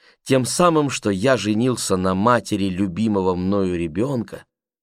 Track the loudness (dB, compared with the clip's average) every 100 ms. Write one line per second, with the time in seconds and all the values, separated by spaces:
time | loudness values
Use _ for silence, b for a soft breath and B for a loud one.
0 | b b 0 0 0 2 2 2 0 -2
1 | -2 0 2 2 2 0 0 0 -2 0
2 | 0 2 2 2 0 -2 -2 -2 -2 0
3 | 0 0 0 0 0 0 0 -2 -4 -4
4 | -4 -4 -6 -12 -20 _ _ _